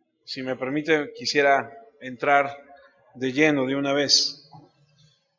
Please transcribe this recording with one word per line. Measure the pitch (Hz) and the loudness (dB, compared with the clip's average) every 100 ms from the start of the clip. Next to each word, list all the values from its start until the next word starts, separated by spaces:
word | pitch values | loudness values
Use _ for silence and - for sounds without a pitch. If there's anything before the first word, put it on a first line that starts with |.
| _ _ | _ _
si | - 139 | -16 -10
me | 131 | -8
permite, | 123 131 151 151 156 143 | -6 -6 -4 0 0 -2
quisiera | - 120 147 139 135 113 - - - | -8 -4 2 4 4 0 -12 -20 -18
entrar | 127 123 143 143 139 - - - _ _ _ | -16 -4 2 2 2 -6 -20 -20 _ _ _
de | 120 131 | -6 -4
lleno | 131 156 143 131 | 2 2 2 0
de | |
una | 139 139 | -2 0
vez. | 143 135 - - - - - - _ _ _ _ _ _ | 0 2 2 0 -8 -20 -20 -20 _ _ _ _ _ _